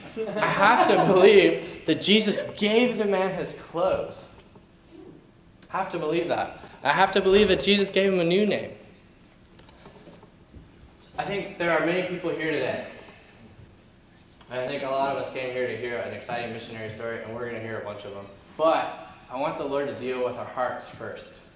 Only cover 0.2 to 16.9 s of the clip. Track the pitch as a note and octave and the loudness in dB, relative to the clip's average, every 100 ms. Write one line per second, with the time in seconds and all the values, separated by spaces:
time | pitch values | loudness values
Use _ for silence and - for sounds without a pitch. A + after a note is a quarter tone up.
0.2 | A3 G3 D#3+ E3+ G3+ A#3+ - G3 D#3+ F#3 | -6 -2 0 4 6 6 6 4 6 8
1.2 | G3 G#3 E3 E3 - - - D#3 - A3 | 10 10 8 4 -4 -6 -2 0 4 4
2.2 | G#3 F#3+ - - G#3 A3 B3 G#3 G#3 F#3+ | 6 2 -2 -2 2 4 4 2 0 0
3.2 | F#3+ F3 D#3 - - E3 F#3 D3+ - - | 0 -2 -6 -8 -10 -2 0 0 -4 -10
4.2 | - - - - - _ _ - - - | -16 -20 -20 -20 -20 _ _ -20 -20 -20
5.2 | - _ - - - F3 F#3+ F3 D#3 E3+ | -20 _ -20 -20 -8 -6 -4 -4 -2 -2
6.2 | - A2+ F#2+ - - - C3 D3 F#3+ G3+ | -2 -2 -4 -8 -18 -6 0 2 4 4
7.2 | F#3+ G3 G#3 F3+ - G3+ G3 F#3+ G3 F#3+ | 4 6 6 4 4 2 2 2 2 2
8.2 | E3 F3+ G#3 B2+ G#2+ - - - - - | 2 2 2 0 -4 -12 -20 -20 -20 -20
9.2 | - - - - - - - - - - | -20 -20 -20 -20 -20 -20 -20 -20 -20 -20
10.2 | - _ - - - - - - - - | -20 _ -20 -20 -20 -20 -20 -20 -14 -10
11.2 | F#3+ G3 - - E3+ D#3+ D#3 F3+ F3+ F3 | -6 -6 -8 -4 0 0 0 0 -2 -4
12.2 | E3+ D3+ D#3+ C#3+ B2 G#2+ G#2 - - - | -4 -4 -2 -2 -2 -4 -10 -16 -20 -20
13.2 | - - - - - - - - _ - | -20 -20 -20 -20 -20 -20 -20 -20 _ -20
14.2 | - - - B2 B2+ C#3+ C3+ C3+ C3+ C3 | -20 -20 -12 -8 -6 -6 -4 -2 -2 -2
15.2 | B2 C3+ B2+ B2 B2 A2 A#2+ A#2 E2+ G#2 | -6 -8 -6 -4 -4 -6 -6 -6 -8 -10
16.2 | - A#2+ A#2 A2+ A2 A2+ A2 | -8 -8 -8 -10 -12 -12 -12